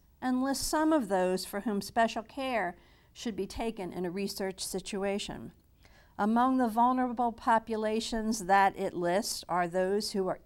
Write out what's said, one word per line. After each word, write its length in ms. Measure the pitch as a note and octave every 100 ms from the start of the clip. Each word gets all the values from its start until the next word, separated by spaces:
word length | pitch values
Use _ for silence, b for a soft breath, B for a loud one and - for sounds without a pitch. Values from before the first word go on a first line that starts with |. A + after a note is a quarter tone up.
| _ _
and 200 | B3+ B3+
lists 240 | C4 C4+ -
some 280 | D#4 D#4
of 140 | D#4 G3+
those 360 | F#3+ F3+ F#3
for 160 | - G3+
whom 220 | A3 G3+
special 400 | - - A3+ A3+
care 520 | G#3+ - C4 A#3 F3 F#3+ b b b
should 240 | - A#3+ F#3
be 100 | F3
taken 460 | - A3+ A3 F3
in 140 | F3+ F3+
a 40 |
research 540 | F#3 G3 - F#3+ F#3
situation. 880 | - F#3+ - G3 G3 G3+ - B2 A2+ - _ _ b b b b
Among 380 | G#3 A#3 B3+ C4
the 120 | A#3+
vulnerable 640 | A3 A#3+ B3+ B3 A#3 A#3+
populations 1120 | A#3 - A3+ A3+ A3 G#3+ A3 A3+ A3+ G#3+ A3 F3+
that 300 | G3 G3 -
it 160 | F#3+
lists 500 | - E3+ F#3 A#3 - -
are 220 | F3 F3
those 440 | F3+ F#3 G3+ G#3
who 140 | G3+ F#3
are 140 | -